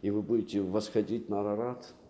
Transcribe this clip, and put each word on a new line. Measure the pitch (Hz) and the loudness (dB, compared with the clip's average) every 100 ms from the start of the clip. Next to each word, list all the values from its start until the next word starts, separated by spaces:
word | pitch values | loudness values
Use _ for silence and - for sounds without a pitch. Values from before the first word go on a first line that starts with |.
и | 101 | 0
вы | 104 | 0
будете | 87 113 110 101 | 2 2 2 0
восходить | 95 101 104 113 104 113 - | 2 0 2 0 2 -2 -2
на | 101 | -2
Арарат | 104 104 123 123 - - | 0 0 -2 -6 -12 -20